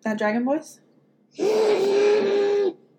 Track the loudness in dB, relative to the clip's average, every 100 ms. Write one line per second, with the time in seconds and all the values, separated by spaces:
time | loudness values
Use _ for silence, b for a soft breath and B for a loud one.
0 | -6 -4 -2 -2 -2 -4 -6 -20 _ _
1 | _ _ _ -4 0 2 2 2 0 2
2 | 2 2 0 0 0 0 -2 -4 _